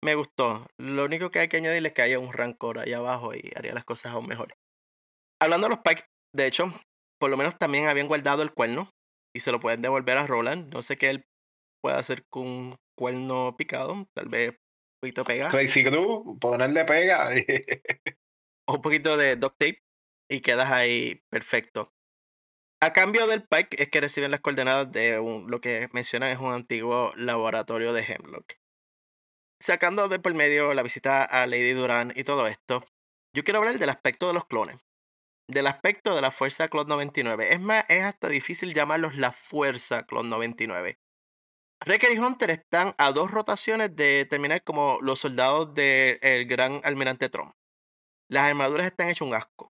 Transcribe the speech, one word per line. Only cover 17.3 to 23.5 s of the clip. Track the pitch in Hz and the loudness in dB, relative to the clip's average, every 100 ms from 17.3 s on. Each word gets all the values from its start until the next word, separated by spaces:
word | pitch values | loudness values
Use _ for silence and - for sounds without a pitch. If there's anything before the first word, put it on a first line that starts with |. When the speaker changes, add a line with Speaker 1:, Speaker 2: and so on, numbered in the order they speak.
Speaker 2:
<laughs> | 127 123 135 - 123 - - - - _ _ _ _ - | 0 0 -2 -2 -8 -6 -6 -6 -14 _ _ _ _ -4
Speaker 1:
O | 139 | -2
un | |
poquito | 156 151 151 151 | 0 0 2 2
de | 143 123 | 2 2
duct | 135 _ | -2 _
tape | 147 202 _ _ _ _ _ | -2 -2 _ _ _ _ _
y | 139 | -4
quedas | - 123 131 | 0 2 4
ahí | 131 123 120 123 - _ | 2 2 0 -2 -8 _
perfecto. | 117 - 120 - - 107 _ _ _ _ _ _ _ _ _ | -8 -2 -4 -2 -8 -10 _ _ _ _ _ _ _ _ _
A | 160 | 2
cambio | 160 190 214 226 | 4 4 4 2
del | 220 | 0
Pike | 208 | 2